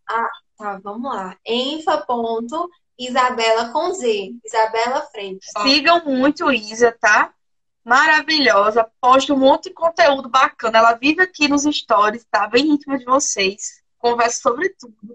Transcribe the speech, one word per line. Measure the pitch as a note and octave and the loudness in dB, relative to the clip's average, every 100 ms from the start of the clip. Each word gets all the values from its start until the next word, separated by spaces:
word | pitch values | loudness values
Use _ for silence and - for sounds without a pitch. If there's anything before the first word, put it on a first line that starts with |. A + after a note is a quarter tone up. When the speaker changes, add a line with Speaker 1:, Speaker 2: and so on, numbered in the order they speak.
| - | -8
Speaker 1:
ah, | A3+ A3+ - _ _ | -6 -6 -10 _ _
tá, | G#3 F#3+ | -12 -10
vamos | G3+ G#3+ C4+ | -12 -10 -8
lá. | A3 F#3 - - | -8 -10 -14 -6
É | |
Infa | A#3+ C4+ D#4 F#4+ D4+ | -6 -4 -6 -2 -4
ponto | - A#3+ A3+ A3+ A#3 D#4 F4 _ _ _ | -2 -4 -4 -6 -6 -8 -8 _ _ _
Isabela | B3 B3+ B3+ A3+ A3+ A3+ A#3+ | -4 0 0 0 2 0 0
com | D4+ F4+ | -2 -4
Z, | - A#3+ G3+ F#3+ - | -2 -2 -2 -6 -14
Isabela | - A3 A3 A3+ A#3 C#4+ D4 | -6 0 0 0 -2 -4 -6
Freitas. | - G3 F#3+ - - | -12 -12 -12 -12 -4
Speaker 2:
Sigam | A#3 D4 C#4+ E4+ D#4 | 0 2 2 2 0
muito | C4 C#4 D4 E4 | 0 0 0 -2
Isa, | A#3+ G#3+ A3+ A#3 | -2 -6 0 0
tá? | - G#3+ A3 D#4+ _ _ _ _ _ A#3 | 2 2 2 0 _ _ _ _ _ 0
Maravilhosa, | B3+ D#4 D#4 D4 D#4 C4 G3+ G#3+ A3+ A3 _ | 2 4 2 0 0 2 4 2 0 -2 _
posta | B3 C4+ C4+ | 4 4 4
um | C4+ | 2
monte | C4+ D#4+ F#4 | 4 2 -2
de | - | -4
conteúdo | E4 E4 D#4+ C4+ C4 | -4 2 2 2 0
bacana. | C4 D4 - A3+ A3+ | 0 0 -2 0 4
Ela | A3+ | 4
vive | A#3 C4+ D#4+ | 4 0 0
aqui | F#4 - C4 | -2 0 0
nos | C#4+ D4+ | 2 0
stories, | D4 - G#3+ G#3 A#3 - | -4 0 2 2 -2 -4
tá? | G#3+ G#3 | -4 0
Bem | A#3+ D4+ | 0 2
íntima | D4 C#4 C4+ | 0 -2 -8
de | B3 | -2
vocês. | C4+ - G#3 F#3+ G#3 - - _ _ | -2 0 -2 -4 -4 -16 -18 _ _
Conversa | A#3+ A#3 A#3 - | -2 0 0 0
sobre | C4 B3 F#4+ | -4 -2 -6
tudo, | - A#3+ _ G#3 | -8 -20 _ -20